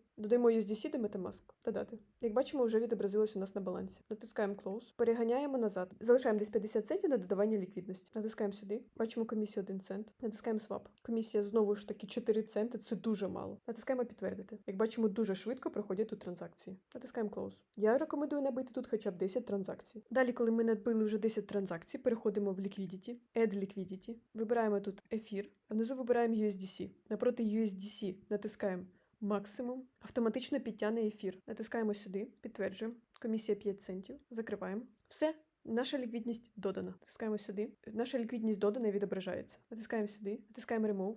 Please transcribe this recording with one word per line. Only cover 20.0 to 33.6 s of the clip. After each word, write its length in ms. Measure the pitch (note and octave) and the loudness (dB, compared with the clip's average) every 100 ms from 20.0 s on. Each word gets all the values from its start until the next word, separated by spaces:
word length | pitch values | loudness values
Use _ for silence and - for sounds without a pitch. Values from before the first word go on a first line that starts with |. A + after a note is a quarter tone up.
| - | -2
Далі, 220 | A#3+ B3 | 2 2
коли 180 | A#3+ A3+ | 4 2
ми 120 | A3+ | 4
набили 400 | A3+ G#3+ A#3+ A3 | 4 2 2 2
вже 140 | G#3+ G#3+ | 2 2
десять 300 | A3 A3 G3+ | 0 0 -2
транзакцій, 500 | G3+ G3 E3 - - | -2 -2 -4 -8 -2
переходимо 560 | B3 A3+ G#3+ G3+ G3+ | 0 2 0 2 0
в 60 | F#3+ | 0
«Liquidity». 560 | G3 G3 F#3 F#3+ A#3+ A#3+ _ A#3 | -4 -4 -6 -8 -10 -12 _ 2
Add 180 | A3+ | 2
liquidity. 600 | G3 G3 G3 F#3 F#3+ - A#3 _ | 2 -2 -4 -6 -8 -10 -12 _
Вибираємо 460 | A3 A3 A#3 A3 G3+ | -4 0 4 4 2
тут 240 | G3+ G3 - | 0 -8 -6
ефір, 380 | A3 - G3 - _ - | -6 -4 -6 -6 _ -4
а 40 | |
внизу 220 | A3 A3+ C4 | 0 0 0
вибираємо 400 | B3 A#3+ A#3 A3 | 4 4 6 4
U 100 | G#3+ | 2
S 60 | |
D 100 | F#3+ | 0
C. 280 | F#3+ - - - - | -6 -6 -8 -10 -4
Напроти 340 | G#3 B3 A#3+ | 2 4 4
U 180 | A3 G#3+ | 2 4
S 120 | A3 | 2
D 80 | F#3+ | 0
C 340 | G3+ - G3 F#3 - | -6 -4 -4 -4 -4
натискаємо 540 | G#3 G#3 - G3+ F3+ F#3 - _ - | -2 -2 -2 0 -2 -6 -16 _ -4
максимум, 600 | G#3 G3+ G#3 - B3 B3+ B3+ _ | 0 0 -2 -4 -4 -4 -10 _
автоматично 600 | - B3 A3+ B3+ - C#4+ | -4 2 2 2 0 0
підтягне 480 | A#3 - G#3+ A3+ G#3+ | 0 -2 0 2 0
ефір. 300 | G#3+ F#3+ F3+ - | 0 -6 -6 -8
Натискаємо 460 | A3 A3 A#3 A3 | -8 -4 0 0
сюди, 340 | G#3 G3 G3 A3 - | -2 -4 -4 -6 -8
підтверджуємо. 540 | A#3 - F#3+ F#3+ A3 A#3 _ - | -10 -4 -4 -4 -8 -8 _ -8
Комісія 340 | A3+ A3 A3 | -2 -2 0
п'ять 260 | G3+ | 0